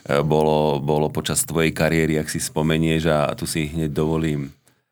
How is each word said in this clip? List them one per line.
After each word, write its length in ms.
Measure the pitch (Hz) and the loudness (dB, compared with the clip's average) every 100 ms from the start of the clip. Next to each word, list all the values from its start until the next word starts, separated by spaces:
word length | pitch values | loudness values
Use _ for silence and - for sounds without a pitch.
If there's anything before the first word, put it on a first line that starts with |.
| - 71 | -2 0
bolo, 580 | 76 76 78 76 76 71 | 2 2 4 2 2 0
bolo 300 | 71 76 76 | 0 0 2
počas 340 | 78 - 73 | 0 -2 -4
tvojej 300 | - 82 80 | -2 0 0
kariéry, 420 | 76 80 82 78 78 | 2 2 2 2 0
ak 140 | 78 | -2
si 100 | 80 | -6
spomenieš, 720 | - 78 78 80 82 80 80 | -4 -2 0 2 2 2 2
a 240 | 76 69 | 0 0
tu 100 | - | -4
si 220 | 82 85 76 | -6 -4 -4
hneď 240 | 80 78 | -4 -4
dovolím, 560 | 71 78 80 80 73 69 | -2 0 0 -2 -2 -6
e, 40 | - _ _ _ | -14 _ _ _